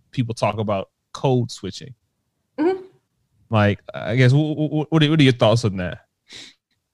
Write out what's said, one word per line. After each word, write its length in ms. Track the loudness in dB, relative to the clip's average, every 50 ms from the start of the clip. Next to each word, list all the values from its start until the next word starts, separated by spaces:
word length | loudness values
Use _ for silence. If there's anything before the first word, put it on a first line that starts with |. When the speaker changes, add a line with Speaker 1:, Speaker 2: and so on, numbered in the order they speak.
| _ _
Speaker 1:
people 240 | -6 -6 -4 -4 -4
talk 240 | -2 -2 -2 -2 -2
about 320 | -2 -2 -4 -4 -6 -8 _ _ _ _
code 380 | -10 -4 -2 0 0 0 0 -2
switching? 460 | -6 -12 -12 -12 -12 -12 -16 -18 -20 _ _ _ _ _ _ _ _ _ _ _ _ -4
Speaker 2:
Mm-hmm. 240 | -2 -2 -2 -4 -8 -16 _ _ _ _ _ _ _ _ _ _ _ -2
Speaker 1:
Like, 320 | 0 2 2 2 0 -2 _ -14 -14
I 200 | -10 -8 -4 0
guess, 160 | 2 4 4
wh-, 40 | 4
wh-, 340 | 4 2 0 -2 -4 -4 -2
wh-, 220 | -2 -4 -4 0
what 100 | 2 2
are, 80 | 2 4
what 100 | 4 4
are 40 | 4
your 100 | 4 4
thoughts 320 | 4 4 4 4 4 0
on 120 | -2 -4 -4
that? 280 | -6 -8 -8 -12 _ _ _ _ _ _ -20 -20 -20 -20 -20 _ _ _ _ _ _ _